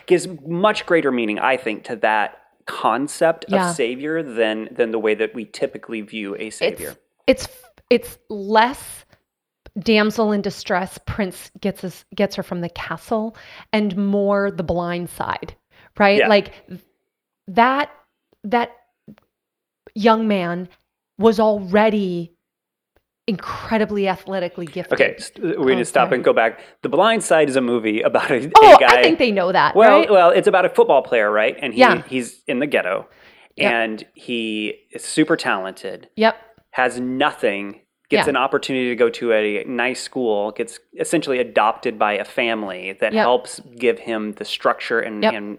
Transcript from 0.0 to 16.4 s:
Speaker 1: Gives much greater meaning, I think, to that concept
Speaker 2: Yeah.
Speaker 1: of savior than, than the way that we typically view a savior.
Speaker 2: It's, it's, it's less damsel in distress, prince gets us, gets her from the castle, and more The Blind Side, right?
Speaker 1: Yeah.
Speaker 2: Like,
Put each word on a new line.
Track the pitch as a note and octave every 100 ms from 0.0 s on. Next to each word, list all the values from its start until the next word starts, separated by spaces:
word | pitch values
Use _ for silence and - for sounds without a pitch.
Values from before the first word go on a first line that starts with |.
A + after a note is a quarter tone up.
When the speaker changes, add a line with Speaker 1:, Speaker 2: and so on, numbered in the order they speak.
| -
Speaker 1:
Gives | F3 G#3 E3 C3+
much | E3+ G#3 G#3+ -
greater | E3+ C#3+
meaning, | B2 A2+ G#2
I | B2 C3
think, | A#2 G#2+ -
to | A#2
that | A2 G#2+ G2+ - _ _ -
concept | - B2+ A2+ D3 - E3 E3 -
Speaker 2:
Yeah. | G3 F3+
Speaker 1:
of | E3
savior | A#2+ B2+ D3 D#3+
than, | D3+ A2+ A2 A2 A2
than | - A#2
the | A2
way | G#2+ G#2+
that | G#2+
we | B2 G#2+
typically | - C#3 G#2+ - A2+
view | G#2 A2 G2+ G2+
a | A2
savior. | - E3+ F#3 D2 - _ _ -
Speaker 2:
It's, | C4 -
it's, | - - _ _
it's | A#3+ A#3+ - _
less | G#3+ G3 G#3+ A#3 C#4+ - - _ _ _ _ _ _ - -
damsel | F3+ G#3+ G#3+ G#3 G#3+
in | G#3
distress, | G3+ - - F#3 F#3 - -
prince | - F#3+ - - -
gets | G3+ F#3
us, | F#3 - _
gets | F#3+ G3 -
her |
from | F#3 F3+
the | E3+
castle, | - - E3 - A3 A3 - - - -
and | G#3+ G#3 F3+
more | G3+ G3+ G3+ G3+ G3+
The | E3+
Blind | D#3+ E3+ F3 F3 F3
Side, | - - - - - _ _ _ -
right? | G3+ G3+
Speaker 1:
Yeah. | G3+
Speaker 2:
Like, | G#3